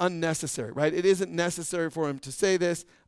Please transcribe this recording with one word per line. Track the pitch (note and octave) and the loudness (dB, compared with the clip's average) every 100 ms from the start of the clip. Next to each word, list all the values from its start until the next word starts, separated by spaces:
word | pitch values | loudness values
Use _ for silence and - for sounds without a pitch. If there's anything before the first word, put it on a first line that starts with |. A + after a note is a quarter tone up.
unnecessary, | F3+ E3+ E3 D#3+ D3+ - A#2 | 0 0 -2 -2 -4 -6 -6
right? | C3 D3+ | 0 0
It | D#3 | 4
isn't | F#3 F#3 F#3 | 4 4 2
necessary | E3 F3 E3+ E3 F3+ E3 | 0 -2 -2 -4 -4 -4
for | E3 D3+ | -2 -4
him | C3+ | -4
to | C3+ | -10
say | - G3 F#3 | 0 2 4
this, | F3 E3+ - _ | 2 0 -6 _